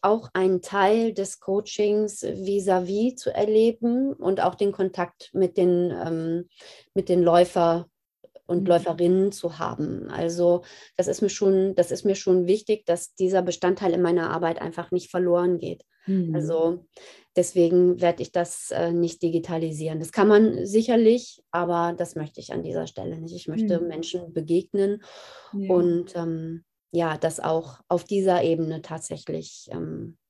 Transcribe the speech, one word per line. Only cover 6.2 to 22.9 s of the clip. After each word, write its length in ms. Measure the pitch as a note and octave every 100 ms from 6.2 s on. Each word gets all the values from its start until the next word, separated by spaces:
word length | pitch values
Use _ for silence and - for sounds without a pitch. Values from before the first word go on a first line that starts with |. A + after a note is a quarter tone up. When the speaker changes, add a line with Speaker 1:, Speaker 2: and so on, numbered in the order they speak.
| E3 E3+ F3+ _ - - _
Speaker 1:
mit 160 | - F#3
den 120 | F3+
Läufer 680 | E3+ E3+ F3 F#3 E3+ E3+ E3+ _ _ _ _ - -
und 160 | F3
Speaker 2:
Mhm. 60 | F#3+
Speaker 1:
Läuferinnen 640 | E3+ F3+ E3 F3 F#3 G3
zu 260 | G3+ E3+ D#3
haben. 500 | - - D3+ F#2 F#2
Also 520 | - E3+ F3 F3 F3 F3 - - -
das 120 | F#3
ist 140 | -
mir 60 | G3+
schon, 460 | - G3 F#3+ F#3+
das 160 | F#3+ F3
ist 140 | -
mir 100 | G#3
schon 320 | G3 - F#3 F3+
wichtig, 400 | G#3 - G#3+ -
dass 280 | F3 -
dieser 280 | - F#3 F#3+
Bestandteil 500 | F3+ E3+ F3+ F#3 G3
in 100 | E3+
meiner 280 | F3 F3 E3
Arbeit 300 | E3 E3+ E3
einfach 300 | E3 E3 E3+
nicht 200 | F3+ -
verloren 480 | F3+ F3+ F3 F3+ F3
geht. 260 | E3 E3 _ _ -
Speaker 2:
Mhm. 280 | F#3+ E3+
Speaker 1:
Also 520 | D#3 D3+ D#3+ E3 F3+ _ - - - _ -
deswegen 640 | F3 F#3 E3+ F3+ F3+ F3
werd 200 | F3 F3
ich 120 | -
das, 380 | F3+ E3+ - -
äh, 220 | - E3+
nicht 300 | E3+ E3+ E3
digitalisieren. 760 | E3+ E3 E3 E3 D#3+ D#3 D#3 D#3
Das 120 | D#3+
kann 160 | - G#3
man 380 | G#3 A3 - G3
sicherlich, 760 | G#3 A3+ A#3 A3 A#3+ - - _
aber 440 | E3+ F3 E3+ E3+ F3
das 200 | E3+ D#3+
möchte 240 | D#3 -
ich 120 | -
an 100 | -
dieser 240 | E3 E3+
Stelle 340 | D#3+